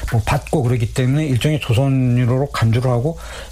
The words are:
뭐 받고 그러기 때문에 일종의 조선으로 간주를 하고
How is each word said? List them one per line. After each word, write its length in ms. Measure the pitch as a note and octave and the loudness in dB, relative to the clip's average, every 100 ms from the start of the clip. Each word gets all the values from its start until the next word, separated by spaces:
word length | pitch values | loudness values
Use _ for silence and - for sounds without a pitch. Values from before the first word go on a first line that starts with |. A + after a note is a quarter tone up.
| - | -2
뭐 100 | A#2 - | -2 0
받고 380 | C#3+ - E3 | -2 0 0
그러기 300 | A#2+ B2 A#2 | 0 0 -2
때문에 320 | - B2+ C#3+ D#3 | 0 0 0 0
일종의 340 | B2 D3 C#3 | 0 0 0
조선으로 880 | - G#2+ C#3 C3+ B2+ B2 B2 C3 C#3 | 0 2 2 2 2 2 2 0 -2
간주를 400 | - A2+ A#2 B2+ | 0 2 2 2
하고 260 | A#2+ C#3+ E3 - - - | 0 0 -4 -10 -14 -14